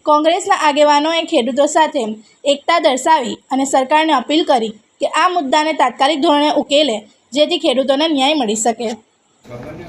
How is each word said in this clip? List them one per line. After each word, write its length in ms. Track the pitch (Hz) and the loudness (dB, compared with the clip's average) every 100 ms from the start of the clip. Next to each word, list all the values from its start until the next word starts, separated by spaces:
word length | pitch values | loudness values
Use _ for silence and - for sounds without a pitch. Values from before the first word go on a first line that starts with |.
કોંગ્રેસના 520 | - 302 311 359 392 | 0 2 2 0 0
આગેવાનોએ 680 | 359 311 285 294 294 302 330 | 0 0 2 4 4 0 -2
ખેડૂતો 440 | 339 320 240 262 294 | -2 -2 0 0 0
સાથે 500 | 330 302 302 220 220 - _ | 2 0 0 -6 -8 -16 _
એકતા 340 | 269 285 - 339 | -2 -2 0 0
દર્શાવી 560 | 311 269 330 320 247 208 - | 2 0 2 0 0 -8 -6
અને 140 | 262 | -4
સરકારને 480 | 269 285 262 202 320 | 0 0 2 0 2
અપીલ 320 | 277 240 302 | 0 0 0
કરી 240 | 330 269 220 - _ - | 2 0 -2 -8 _ -8
કે 60 | 294 | -4
આ 220 | 311 349 | 0 0
મુદ્દાને 440 | 359 269 302 302 | 0 0 0 0
તાત્કાલિક 480 | 311 262 247 277 311 | 0 0 0 0 2
ધોરણે 300 | 320 294 294 | 2 2 2
ઉકેલે, 520 | 285 262 285 302 214 - _ _ | 0 0 2 2 -2 -8 _ _
જેથી 260 | 262 302 349 | -2 0 0
ખેડૂતોને 500 | 320 247 262 269 320 | 0 0 0 0 0
ન્યાય 260 | 285 269 | 0 0
મળી 200 | 311 226 | 0 -2
શકે. 360 | 214 247 226 226 226 _ _ _ _ - 123 151 160 | -2 -4 -4 -6 -10 _ _ _ _ -20 -18 -16 -18